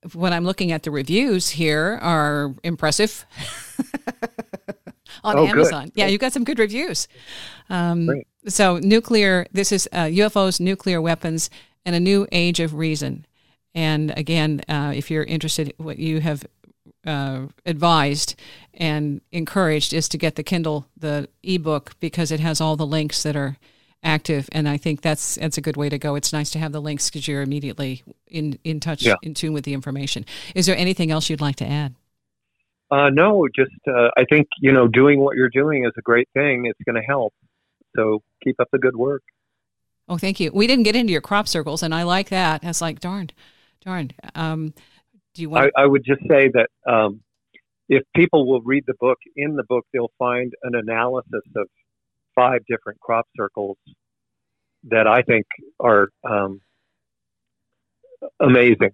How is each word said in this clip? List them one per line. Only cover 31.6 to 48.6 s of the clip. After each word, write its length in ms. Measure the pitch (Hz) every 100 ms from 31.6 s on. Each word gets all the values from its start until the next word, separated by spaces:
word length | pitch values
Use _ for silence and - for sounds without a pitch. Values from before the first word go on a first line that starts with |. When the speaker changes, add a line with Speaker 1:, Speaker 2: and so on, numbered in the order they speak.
| -
Speaker 1:
add? 280 | 143 143 123 _ _ _ _ _ _ _ _ _
Speaker 2:
Uh, 180 | 139 143
no, 360 | 139 185 208 147 -
just, 160 | 131 - -
uh, 220 | 127 120 -
I 100 | 127
think, 220 | 151 147 -
you 120 | 135
know, 160 | 135 120
doing 320 | 120 139 143
what 160 | 139 127
you're 140 | 127
doing 360 | 127 147 147 123
is 60 | 110
a 40 |
great 260 | 113 117 123
thing. 320 | - 143 127 120
It's 140 | 107 -
gonna 160 | 117
help. 300 | 110 139 110 _ _ _ _ _ _ -
So 260 | 110 107 _ _
keep 160 | - 127
up 80 | 123
the 60 | 135
good 160 | 127 113
work. 280 | 127 139 _ _ _ _ _ _ _ _ _
Speaker 1:
Oh, 100 | 175
thank 220 | 190 190
you. 120 | 165
We 140 | 190 220
didn't 160 | 262
get 120 | 214 220
into 160 | 233
your 100 | 165
crop 260 | - 202 208
circles, 340 | 175 147 147
and 140 | 165 160
I 80 |
like 260 | 175 180 190
that. 340 | 190 180 156
It's 180 | 175 165
like, 180 | 165 147
darn, 300 | 175 196 170 - _ _ _ _
darn. 300 | - 185 135 127 - -
Um, 380 | 160 160 156 - _ _ _ _ _
do 80 | -
you 80 | 165
want 220 | 151 139 135
Speaker 2:
I, 60 |
I 20 | 139
would 160 | 139 123
just 160 | 139 -
say 200 | 147 135
that, 160 | 123 110 _ -
um, 360 | 117 107 104 _ _ _ _ _ _ _
if 140 | 135 135 -
people 300 | 175 160 127
will 140 | 131